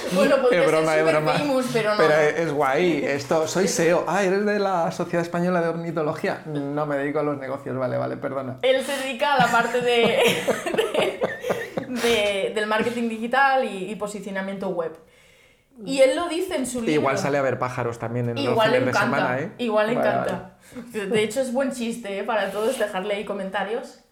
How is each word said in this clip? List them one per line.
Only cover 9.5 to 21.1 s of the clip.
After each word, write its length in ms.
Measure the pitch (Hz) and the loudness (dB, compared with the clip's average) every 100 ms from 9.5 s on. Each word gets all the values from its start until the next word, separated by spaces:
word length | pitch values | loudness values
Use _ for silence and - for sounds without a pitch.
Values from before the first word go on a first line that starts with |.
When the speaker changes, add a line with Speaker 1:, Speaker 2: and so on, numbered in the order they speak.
Speaker 1:
parte 300 | 233 233 247 | 4 2 0
de, 400 | 240 240 226 220 480 - - - 359 349 | 2 4 4 4 2 2 0 -2 -2 -2
<laughs> 1120 | 440 302 - - 508 - 480 466 - - 254 | 0 0 -2 -2 -4 -4 -4 -4 -6 -8 -6
de, 0 | 240 | -2
de, 500 | 233 220 208 196 190 | 2 2 2 0 -2
del 140 | 214 214 | -2 0
marketing 420 | 214 226 240 233 | 0 0 -2 -4
digital 540 | 220 233 254 277 262 226 | -4 0 4 4 4 0
y, 240 | 196 185 | -4 -6
y 40 | 208 | -6
posicionamiento 760 | 208 208 196 190 190 196 190 | -6 -8 -8 -6 -6 -6 -4
web. 260 | 170 160 - - _ _ _ _ _ _ 240 | -4 -4 -6 -20 _ _ _ _ _ _ -14
Y 180 | 202 269 | -2 4
él 140 | 269 311 | 4 4
lo 140 | 339 | 0
dice 260 | 339 370 311 | -2 -2 -2
en 100 | 240 | -4
su 140 | 247 | -2
libro. 100 | 226 | 0
Speaker 2:
Igual 240 | 151 139 139 | 2 2 2
sale 220 | 143 143 | 0 2
a 20 | |
ver 160 | 135 120 | 2 0
pájaros 400 | 127 127 117 117 | -2 -2 -4 -4
también 320 | 113 120 120 | -4 -2 -2
en 60 | 117 | -2
los 80 | |
Speaker 1:
Igual 280 | 120 123 110 | 0 2 4
le 60 | 127 | 4
Speaker 2:
fines 140 | 127 | 2
de 60 | 202 | 2
Speaker 1:
encanta, 180 | 226 143 | 2 0
Speaker 2:
semana, 220 | 127 127 | 0 -2
¿eh? 120 | 185 - | -4 -4
Speaker 1:
igual 300 | 240 214 214 | 0 2 2
le 80 | 247 | 2
Speaker 2:
Vale, 140 | - | 0
Speaker 1:
encanta. 480 | - - 180 - - - 247 - | 0 -2 -4 -10 -20 -20 -18 -10
Speaker 2:
vale. 120 | 214 | -6
Speaker 1:
De 160 | 196 | -2